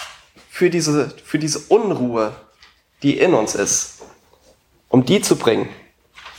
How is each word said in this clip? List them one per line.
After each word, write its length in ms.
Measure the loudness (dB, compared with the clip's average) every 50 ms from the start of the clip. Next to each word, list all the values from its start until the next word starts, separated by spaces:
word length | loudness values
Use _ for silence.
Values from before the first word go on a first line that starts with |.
| -18 -18 -20 -20 _ _ _ -20 -20 _
für 200 | -4 0 0 0
diese, 400 | 2 0 0 0 0 0 0 -2 -6 -14 -10
für 160 | -6 -4 -4
diese 200 | -2 -4 -6 -4
Unruhe, 760 | 0 2 2 2 2 0 -2 -2 -4 -2 -2 -2 -2 -4 -6 -12 -20 _ _ _ -20 -20 _ _ _ _ _ -4 -2
die 160 | 0 2 2
in 140 | 2 4 4
uns 220 | 2 2 0 -2
ist, 480 | -2 -2 -2 -2 -4 -4 -8 -14 -20 -20 -20 -20 _ _ _ _ _ _ _ _ _ _ _ _ _ _ 0
um 160 | 0 2 2
die 160 | 2 0 0
zu 140 | 2 0 -2
bringen. 340 | 0 0 0 0 0 -2 -6 -10 -20 -20 _ _ _ _ _ _ -20 -20 -20 -20